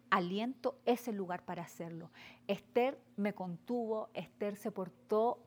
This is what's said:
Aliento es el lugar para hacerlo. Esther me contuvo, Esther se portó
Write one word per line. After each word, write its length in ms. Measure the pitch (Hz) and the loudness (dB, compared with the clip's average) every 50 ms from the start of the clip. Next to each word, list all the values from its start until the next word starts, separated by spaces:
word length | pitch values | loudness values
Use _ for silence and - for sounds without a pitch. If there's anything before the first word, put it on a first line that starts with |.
| - - | 0 4
Aliento 640 | - 196 180 175 185 202 226 247 262 - - 254 - - - | 4 4 4 4 0 -2 -2 -2 -4 -2 -4 -4 -4 0 2
es 240 | - 240 233 - 254 | 2 2 2 2 -4
el 80 | 214 202 | -4 -4
lugar 260 | 190 175 175 180 - | -4 -4 -6 -6 -6
para 200 | - 180 165 170 | -8 -8 -8 -8
hacerlo. 460 | - - - 170 165 170 165 170 165 - - - - - - - - | -10 -10 -10 -10 -10 -10 -10 -12 -14 -16 -18 -20 -20 -20 -8 -4 -4
Esther 500 | 202 190 - - - 240 240 262 277 - - _ - - | -4 -4 -2 0 4 4 4 4 2 -2 -10 _ -4 -2
me 160 | 202 208 196 | -2 -2 -2
contuvo, 760 | - 185 180 175 165 - - 240 240 233 220 220 220 - - - | -2 -6 -6 -8 -8 -6 -2 -2 -2 0 0 -2 -2 -4 -6 -6
Esther 420 | - 175 - - - 208 208 202 | -8 -8 -8 -6 -4 -4 -4 -4
se 160 | 202 - 220 | -4 -6 -6
portó 720 | 202 - 185 175 - - - - 214 214 220 240 247 - - | -4 -4 -6 -6 -8 -10 -4 0 4 4 4 4 2 0 -4